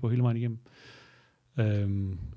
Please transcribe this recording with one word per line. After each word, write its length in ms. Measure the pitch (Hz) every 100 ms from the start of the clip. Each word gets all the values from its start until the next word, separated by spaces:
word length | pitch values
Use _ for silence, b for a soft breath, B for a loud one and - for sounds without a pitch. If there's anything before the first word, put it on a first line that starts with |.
på 80 | 117
hele 140 | 123
vejen 140 | 123 117
igennem. 200 | 120 113 - b b b b b b b _ -
Øhm. 600 | 107 104 101 98 98 92 -